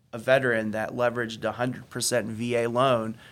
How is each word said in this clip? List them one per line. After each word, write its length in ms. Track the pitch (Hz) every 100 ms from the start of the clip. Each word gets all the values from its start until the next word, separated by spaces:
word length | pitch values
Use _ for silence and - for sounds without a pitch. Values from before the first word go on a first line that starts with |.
| -
a 60 | 120
veteran 540 | 113 135 127 113 110
that 220 | 107 101
leveraged 500 | 120 120 120 113 110
a 80 | 107
hundred 380 | 101 127 123 -
percent 360 | 123 117 123 110
V 280 | 110 120 117
A 120 | 117
loan 480 | 120 135 117 110 110 -